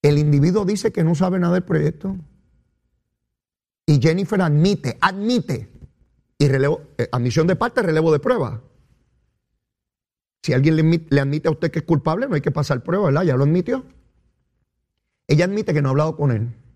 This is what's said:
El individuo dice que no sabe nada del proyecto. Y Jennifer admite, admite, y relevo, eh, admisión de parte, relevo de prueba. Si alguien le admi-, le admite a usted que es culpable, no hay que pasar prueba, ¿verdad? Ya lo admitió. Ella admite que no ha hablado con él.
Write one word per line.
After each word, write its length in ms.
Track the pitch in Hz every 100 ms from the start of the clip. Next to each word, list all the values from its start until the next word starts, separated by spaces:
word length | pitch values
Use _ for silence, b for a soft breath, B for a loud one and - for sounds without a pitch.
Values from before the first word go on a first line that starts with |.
El 180 | 147 147
individuo 460 | 151 143 151 202
dice 260 | 185 208 220
que 120 | -
no 120 | 165
sabe 240 | 160 185 185
nada 160 | 170
del 80 | 180
proyecto. 520 | 180 156 147 - 190 190 156 _ _ _ _ _ _ _ _ _ _ _ _ _ _ _ -
Y 120 | 147
Jennifer 400 | 151 170 196 208
admite, 600 | 170 147 180 208 - -
admite, 720 | 185 196 214 247 - 135 - - - _ _ _ _ _
y 100 | 143
relevo, 340 | 135 139 160 - -
eh, 100 | 117
admisión 360 | 127 120 156 165
de 80 |
parte, 260 | - 240 247
relevo 300 | 190 156 160
de 80 | 147
prueba. 420 | - 240 123 110 - _ _ _ _ _ _ _ _ _ _ _ _ _ _ _ _ _
Si 100 | -
alguien 220 | 131 147
le 80 | 160
admi-, 240 | 160 165 165
le 120 | 143
admite 260 | 139 151 170
a 40 |
usted 200 | 151 170
que 80 | 165
es 60 |
culpable, 420 | 151 156 165 175 269
no 80 |
hay 60 | 160
que 100 | 143
pasar 320 | 143 143 127
prueba, 220 | - 185
¿verdad? 180 | 185 143
Ya 120 | 180
lo 100 | 127
admitió. 380 | 139 175 175 262 - _ _ _ _ _ _ _ _ _ _ _ _ _ -
Ella 180 | 151
admite 280 | 180 208 208
que 80 | 147
no 80 | 139
ha 20 |
hablado 240 | 135 156
con 140 | 156 143
él. 240 | 110 113 - -